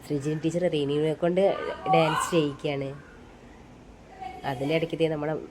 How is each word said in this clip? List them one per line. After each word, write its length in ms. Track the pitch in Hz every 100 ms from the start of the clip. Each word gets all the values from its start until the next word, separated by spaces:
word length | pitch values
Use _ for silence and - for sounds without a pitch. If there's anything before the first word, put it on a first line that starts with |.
| -
ശ്രീജിനി 320 | 147 143 156
ടീച്ചർ 200 | 160 170 180 156
റീനുവിനെ 380 | 139 147 156 147
കൊണ്ട് 200 | 175 180 196 - - - -
ഡാൻസ് 320 | 165 156 156 -
ചെയ്യിക്കുകയാണ്. 580 | 175 147 139 156 139 135 143 - - - - - - - - - - - - - - 135
അതിൻ്റെ 220 | 131 139 160
ഇടയ്ക്ക് 200 | 165 156
ദേ 60 | 160
നമ്മുടെ 220 | 156 147 156 -